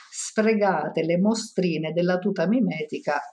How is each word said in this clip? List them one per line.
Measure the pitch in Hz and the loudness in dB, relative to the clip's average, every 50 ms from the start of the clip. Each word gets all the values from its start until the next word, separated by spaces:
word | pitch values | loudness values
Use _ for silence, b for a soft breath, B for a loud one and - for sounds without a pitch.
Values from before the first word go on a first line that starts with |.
| B B | B B
sfregate | B - - - - 220 214 220 220 202 202 190 175 156 151 151 - 165 160 | B -12 -12 -4 -2 0 2 2 4 4 2 2 2 0 -2 -2 -2 -2 0
le | 160 170 | 2 2
mostrine | 180 196 220 226 - - - - 202 180 175 160 151 156 156 160 | 2 2 2 0 0 -4 -6 -2 0 0 0 0 -2 -2 -2 0
della | 175 175 180 180 | 0 2 2 0
tuta | 180 185 202 196 180 165 | 0 0 -2 -2 0 0
mimetica | 180 233 262 208 175 156 156 151 - - - - 151 147 - - - | 2 2 2 2 0 0 -4 -6 -8 -8 -6 -4 -2 -4 -4 -4 -8